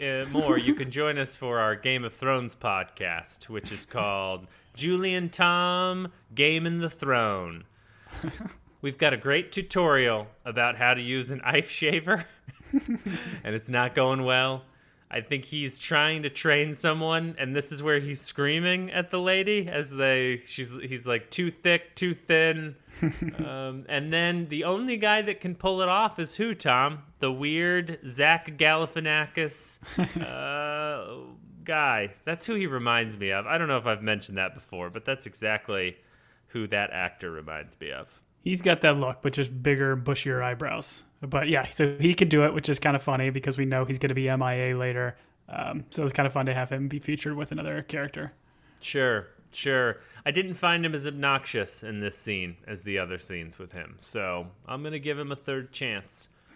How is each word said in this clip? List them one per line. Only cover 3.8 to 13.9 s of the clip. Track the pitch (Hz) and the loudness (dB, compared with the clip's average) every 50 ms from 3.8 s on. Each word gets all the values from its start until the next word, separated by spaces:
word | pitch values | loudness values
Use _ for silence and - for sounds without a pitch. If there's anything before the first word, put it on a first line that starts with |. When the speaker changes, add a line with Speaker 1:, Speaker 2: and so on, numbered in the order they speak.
| - | -12
Speaker 1:
called | - - 120 104 101 98 98 95 95 92 90 92 - - - _ _ - | -8 -4 -2 -2 0 0 -2 -2 -4 -6 -6 -10 -14 -20 -20 _ _ -12
Julie | 120 143 170 180 180 190 190 185 | -6 -2 0 0 2 2 0 0
and | 180 175 170 - | 0 -2 -4 0
Tom | - 180 175 175 175 180 180 180 180 185 185 185 185 185 175 - - _ _ 113 | 2 4 4 4 4 2 2 2 0 0 0 -2 -4 -6 -8 -10 -16 _ _ 0
Game | 127 143 156 160 160 165 | 4 4 4 4 2 0
in | 170 170 170 | 0 0 -2
the | 165 160 | -2 -4
Throne. | 160 - - 139 127 120 113 107 101 92 90 85 85 82 - - _ _ _ - - - - - - - - | -4 -4 0 2 2 4 4 2 0 -2 -4 -6 -10 -12 -14 -18 _ _ _ -20 -20 -20 -20 -18 -14 -10 -10
Speaker 2:
<laughs> | 160 - - 220 190 - - - - _ _ - | -10 -8 -10 -12 -12 -14 -16 -20 -20 _ _ -8
Speaker 1:
We've | 139 131 - | -8 0 4
got | 160 147 135 | 4 4 4
a | |
great | 110 - 139 143 170 180 - - | 2 2 2 2 2 2 -2 -4
tutorial | 196 - - - 185 175 160 143 131 127 120 113 107 104 110 - _ - | -6 -6 -2 2 4 6 6 6 6 6 4 4 2 -2 -6 -12 _ -12
about | 123 110 120 120 123 117 | -4 0 2 2 2 2
how | 113 123 123 127 | 2 4 4 4
to | 123 | 2
use | 120 120 127 131 123 123 | 0 -2 -2 -2 -4 -4
an | 139 131 - | -6 -4 0
ice | 123 143 143 143 - | 2 2 2 2 0
shaver, | - - 160 147 170 160 156 180 185 170 165 - - - _ - | -2 -2 0 0 2 0 0 0 0 0 -2 -6 -16 -20 _ -20
<laughs> | - - - - - | -20 -20 -6 -2 0
and | 269 - - 233 - - 196 175 - - 175 170 - - 110 107 | 0 0 0 -4 -4 -4 -6 -6 -6 -6 -8 -10 -8 -6 -6 -6
it's | 113 113 127 | -6 -4 0
not | 123 123 123 123 | 2 2 2 4